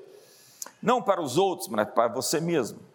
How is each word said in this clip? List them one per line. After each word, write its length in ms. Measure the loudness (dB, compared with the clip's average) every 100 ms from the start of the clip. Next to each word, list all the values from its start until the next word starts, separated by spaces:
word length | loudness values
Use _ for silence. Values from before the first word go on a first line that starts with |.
| -20 -20 -20 _ -20 -18 -18 -6
não 180 | 0 0
para 220 | 2 0
os 160 | 2 2
outros, 300 | 2 0 -4
mas 200 | -2 0
para 200 | 2 2
você 320 | 0 -2 -2
mesmo. 400 | 0 0 -2 -6 -20